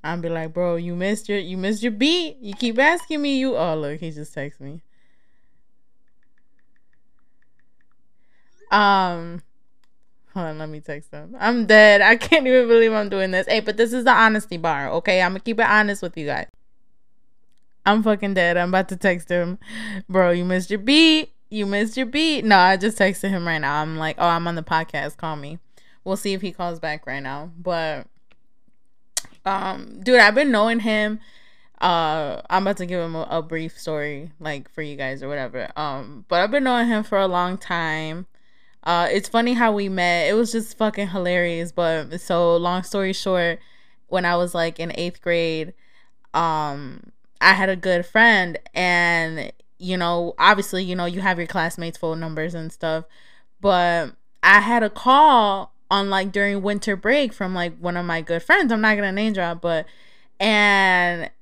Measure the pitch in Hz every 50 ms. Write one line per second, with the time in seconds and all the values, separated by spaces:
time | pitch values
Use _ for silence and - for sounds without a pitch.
0 | - - 170 175 165 170 165 165 160 160 160 175 180 175 170 170 170 175 175 175
1 | 180 196 214 208 - - 202 202 185 170 185 185 185 196 214 202 214 247 220 202
2 | 254 302 330 359 339 311 - - 247 208 196 190 240 233 226 233 269 302 339 349
3 | - - 311 302 285 285 277 262 262 262 240 - 160 175 160 156 151 143 147 156
4 | 180 160 156 151 151 151 - - 139 143 - - 135 139 147 165 - - - -
5 | - - - - - - - - - - - - - - - - - - - -
6 | - - - - - - - - - - - - - - - - - - - -
7 | - - - - - - - - - - - - - - - - - - - -
8 | - - - - - - - - - - - - - - - 208 208 202 202 196
9 | 190 180 175 170 170 170 170 175 - - - - - - - - - - - -
10 | - - - - - - - 190 175 160 156 156 156 156 156 151 147 - 151 147
11 | 151 - - 147 151 170 233 262 - 214 240 247 226 185 214 214 214 214 208 202
12 | 202 202 226 233 - - 330 320 269 254 254 254 247 233 233 226 226 226 220 214
13 | 208 202 202 196 190 190 185 185 196 - - 220 220 220 208 214 233 226 233 254
14 | 233 269 247 214 226 220 214 214 208 - 180 170 160 170 156 139 139 135 90 170
15 | - - 185 185 185 180 190 190 - 233 226 220 226 - 208 214 214 208 202 196
16 | - 175 - 170 151 143 139 - 85 - _ - - - - - - - - -
17 | - - - - - - - - - - - - - - - - - 196 208 220
18 | 214 220 214 196 202 196 196 185 175 170 175 175 175 180 185 185 190 - 196 175
19 | - 196 180 175 160 - 180 175 175 170 180 - - - 220 220 220 214 208 196
20 | - - 185 190 185 175 175 175 175 180 185 180 180 - 202 214 196 226 285 302
21 | 320 320 311 311 302 - - - - - - 214 202 196 196 202 214 220 214 254
22 | 262 226 254 294 320 330 302 269 - 220 208 190 180 185 190 190 185 226 214 -
23 | 202 190 196 - - 202 196 185 170 170 165 156 151 139 143 151 156 156 160 160
24 | 160 156 - - - 170 170 165 170 170 170 165 160 - 170 160 165 165 - 147
25 | 143 147 - - - 160 156 147 143 143 151 170 - - - - - - - -
26 | - 190 190 202 - 208 196 190 196 185 170 - 180 175 170 165 - 160 151 151
27 | - 139 131 139 139 131 135 143 151 175 165 170 175 185 175 165 160 156 151 139
28 | - - - - - - - - - - - - - - - - - - - -
29 | - - - - - - - - - 190 196 196 - 190 185 - - - - -
30 | 190 240 254 247 220 208 214 254 294 285 240 208 208 226 233 233 208 233 214 214
31 | 214 214 214 220 - - - - - - - - - - - - - 180 175 170
32 | 165 156 151 160 151 143 90 - - - - 185 196 196 202 185 185 175 180 180
33 | 170 165 165 160 160 - - 165 156 160 165 160 160 160 - - - - 156 151
34 | 147 151 147 139 151 170 - - - 151 147 139 127 - - - 156 147 147 139
35 | 139 131 135 135 135 135 143 143 131 120 107 127 107 - - - 151 147 139 135
36 | 131 104 147 123 101 - 180 175 185 208 226 294 269 262 247 240 233 233 233 214
37 | 214 - - 196 196 190 180 175 175 180 185 196 - - 180 175 165 160 156 156
38 | 156 156 156 170 185 - - - - - - - - - - - - 160 175 170
39 | 175 - - 190 196 - - 233 233 240 247 233 247 226 214 208 202 196 190 185
40 | 180 175 175 170 160 147 202 220 240 220 220 226 214 - - - 220 214 214 196
41 | 202 190 175 202 180 175 180 180 175 175 170 165 170 175 - - 175 165 165 160
42 | 151 - 156 175 - - 185 170 175 170 170 170 170 175 180 185 180 - - 202
43 | 196 190 190 - - 196 185 180 175 170 165 165 - - - - - - - -
44 | - - - 185 175 175 175 175 180 180 - 175 165 165 165 - 165 170 - -
45 | 175 175 175 - - 180 170 170 165 165 160 160 156 165 185 - - - - -
46 | - - - - - - - 156 165 165 226 156 151 147 143 143 143 127 131 -
47 | - - - - - - - - - 180 190 190 190 190 190 180 - 190 180 175
48 | 175 - - 220 226 233 220 196 180 175 165 - - - - - 180 180 175 175
49 | 175 170 170 165 165 160 160 156 135 - - - - - - - 180 180 185 180
50 | 175 170 175 175 175 170 - - - 185 208 196 196 - - 185 190 180 180 180
51 | 175 175 175 185 190 202 185 170 170 165 - 190 160 165 - - 170 165 165 -
52 | - 165 160 165 165 160 156 156 156 170 170 170 160 160 - - - 165 160 160
53 | 160 - - - - - - - - - - - - 196 196 180 175 175 170 170
54 | 160 127 - - - - - - - 175 196 208 202 214 233 240 220 208 - -
55 | - 247 262 277 302 311 277 240 214 208 196 196 - - - - - - 190 196
56 | 196 196 196 190 190 202 180 202 202 202 202 202 185 208 208 202 - 220 202 185
57 | - 208 262 294 285 226 214 - 202 185 185 180 175 175 165 165 170 175 175 175
58 | 175 175 165 165 160 - 170 165 165 - 320 403 359 247 226 214 214 220 214 202
59 | 202 196 190 196 214 220 214 190 180 170 170 170 170 170 165 160 156 - - -
60 | - - - - - - - - 190 220 214 208 208 208 202 196 190 190 185 180
61 | 175 175 175 170 160 - - -